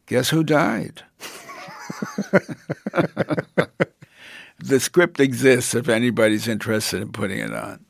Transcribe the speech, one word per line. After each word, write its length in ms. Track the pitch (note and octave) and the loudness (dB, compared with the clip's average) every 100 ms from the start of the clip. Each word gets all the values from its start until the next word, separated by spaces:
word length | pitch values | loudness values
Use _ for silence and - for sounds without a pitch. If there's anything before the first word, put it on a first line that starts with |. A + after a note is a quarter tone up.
| - | -2
Guess 240 | A#2+ B2+ | 0 2
Who 120 | D#3+ | 2
Died? 600 | D#3 D3+ F3+ A2 - - - | 4 2 2 -2 -6 -12 -20
<laughs> 40 | - - - - - - - - - - - - G3 - - - - - - - - - D3+ - - - - - _ - - - - - - | -18 -18 -16 -18 -16 -16 -16 -14 -10 -8 -8 0 0 0 -14 -10 -10 -6 -2 -2 -2 -4 -4 -4 -4 -2 -2 -6 _ -20 -20 -20 -20 -20 -10
The 160 | B2+ C3 | 0 0
script 400 | - F3 E3+ - | 2 2 2 4
exists 540 | C3+ A#2+ C3 A#2+ - | 2 4 4 4 2
if 160 | A#2 A#2+ | -2 0
anybody's 580 | A2+ B2 A2+ A2 G#2+ A2+ | 2 2 4 4 4 -2
interested 540 | G#2 A2+ A2 - F#2 | -4 -2 -2 -2 -4
in 100 | G#2+ | -6
putting 280 | A2 G2+ G2+ | -6 -6 -4
it 120 | - | -6
on. 320 | - G#2+ - | -6 -10 -14